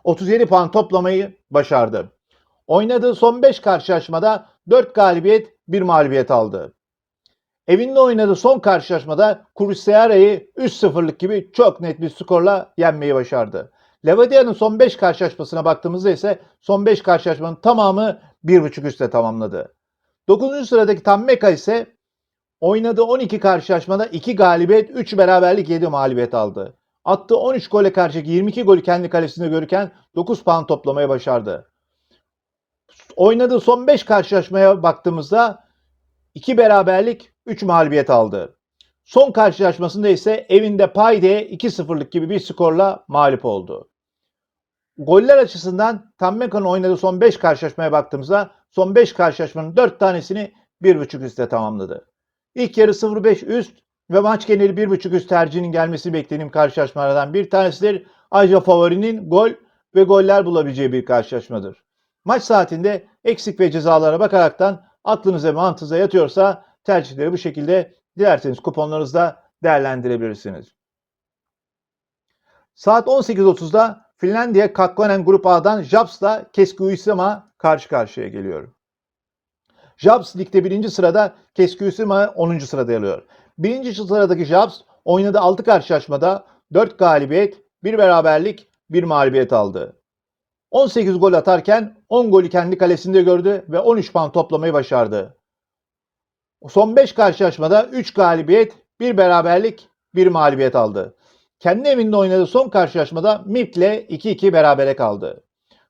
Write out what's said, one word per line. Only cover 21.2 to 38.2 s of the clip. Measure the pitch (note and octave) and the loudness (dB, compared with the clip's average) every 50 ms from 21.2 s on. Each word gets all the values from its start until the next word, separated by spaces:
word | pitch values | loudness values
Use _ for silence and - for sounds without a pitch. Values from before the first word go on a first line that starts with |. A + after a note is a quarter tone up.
| A3+ C4 B3+ A#3+ - G#3 | 2 0 0 2 2 0
ise | E3+ C#3 - - A3 A#3 A3+ - _ _ _ _ _ _ _ _ _ _ _ _ _ _ | 0 0 -2 -4 -4 -4 -4 -8 _ _ _ _ _ _ _ _ _ _ _ _ _ _
oynadığı | D#3+ F3 G#3 A3 A3+ A#3 A3+ G3+ A3+ | -2 -2 -2 0 -2 -2 0 0 0
on | A3+ B3 C4 | 0 0 -2
iki | B3+ G3 A3+ G#3 | -2 -4 -4 -2
karşılaşmada | - G3 F#3 F3 - - F#3+ E3+ E3 F#3 F#3+ G3 A3 | 0 0 0 0 -2 -2 -4 -4 -2 -4 -4 -4 -4
iki | A3+ E3 E3 - A#3+ A#3+ | -6 -8 -8 -8 -4 -2
galibiyet, | F#3 G#3 F3+ F3 E3+ E3+ F3 G#3 A3 A3 - | 0 2 2 2 2 2 4 4 2 2 0
üç | - B3+ A#3 - A3 | -4 -10 -10 -4 0
beraberlik, | F#3+ F#3+ F3+ F#3 F3+ F3+ F3+ F#3 G#3 F#3 D3+ | 2 2 4 4 4 4 2 2 0 -2 -4
yedi | E3+ E3 E3 E3 | -4 -4 -4 -4
mağlubiyet | D3+ C#3 C3+ C3+ C3 B2 A#2+ A#2+ B2 | -2 -2 -2 -2 -2 -2 -4 -2 -2
aldı. | A#2 G#2+ G#2 F2+ G2+ G2 - - _ _ _ _ _ - | -4 -4 -4 -6 -10 -12 -14 -16 _ _ _ _ _ -4
Attığı | - F#3+ F#3+ G3 - A3+ | -2 -2 -2 -2 -2 -2
on | A3 - B3+ C4 | 0 0 -2 -4
üç | B3 - - | -4 -4 -4
gole | - G#3 G3+ F#3+ F#3+ | -2 0 0 0 0
karşı | F#3+ F3+ D#3+ C#3+ E3+ | 0 -2 -2 -4 -8
yirmi | D3 D3+ E3 F3+ G3 G#3+ | -6 -4 -2 -2 -2 -2
iki | G#3 A#3 A#3+ | -4 -2 2
golü | F#3+ G3 F3 - | 4 4 4 2
kendi | - F3 F3+ F3+ E3+ | 0 -2 -2 -2 -2
kalesinde | - E3+ E3 D3 - E3+ F3 E3 | -2 -2 -2 -4 -6 -8 -6 -4
görürken | D#3 D#3+ D#3 D#3 F#3 F#3+ G3+ F3+ - _ _ _ _ | -4 -4 -4 -2 -2 -4 -4 -6 -10 _ _ _ _
dokuz | E3+ E3+ E3+ A#3 - - | -8 -6 -4 -6 -4 0
puan | - E3+ E3 D#3+ | 0 0 0 0
toplamayı | - D#3 C#3+ - C#3+ C#3 C#3+ D3 C3+ | -2 -4 -4 -4 -4 -4 -2 -2 -2
başardı. | C3+ B2+ - C#3 B2+ A#2+ G#2+ G#2 F2+ C2+ - _ _ _ _ _ _ _ _ _ _ _ _ _ _ _ _ _ _ _ _ _ _ _ _ _ _ _ _ _ _ | -2 -4 -2 -2 -4 -4 -4 -6 -8 -10 -12 _ _ _ _ _ _ _ _ _ _ _ _ _ _ _ _ _ _ _ _ _ _ _ _ _ _ _ _ _ _
Oynadığı | - F3+ G#3 A3+ A#3 B3 B3 B3+ A#3 | 2 2 2 4 2 2 0 0 0
son | - - A#3+ A#3+ B3 | 2 2 2 2 2
beş | C4+ D4 B3+ - | 2 2 2 2
karşılaşmaya | - A3 G3+ F3+ - G3+ F#3+ E3+ - F3+ G3 G3 F#3+ G3 F#3 E3 | 0 0 0 0 0 -2 -2 -2 -2 0 4 4 4 4 4 2
baktığımızda | E3+ D#3+ - - F3 E3+ D#3+ D3 C#3 G3 A3+ A#3 A3+ - - _ _ _ _ _ _ _ _ _ _ _ _ _ _ - | -2 -2 -2 -4 -6 -6 -6 -4 -2 0 0 0 0 -2 -8 _ _ _ _ _ _ _ _ _ _ _ _ _ _ -20
iki | D3 - - C4 A3+ | -10 -6 0 2 4
beraberlik, | A#3 G#3+ G#3 G3+ F#3+ F3+ F#3 F#3+ G#3 A#3 A#3 A#3 _ _ _ _ _ | 4 6 6 4 4 2 2 0 0 -2 -4 -8 _ _ _ _ _
üç | F#3 F3+ - G3+ | -12 -10 -6 -2
mağlubiyet | F#3 F3 E3+ D#3+ D3+ C#3+ D3 C#3 C#3+ | 0 2 2 2 2 0 -2 0 2
aldı. | C3 A#2 | 2 2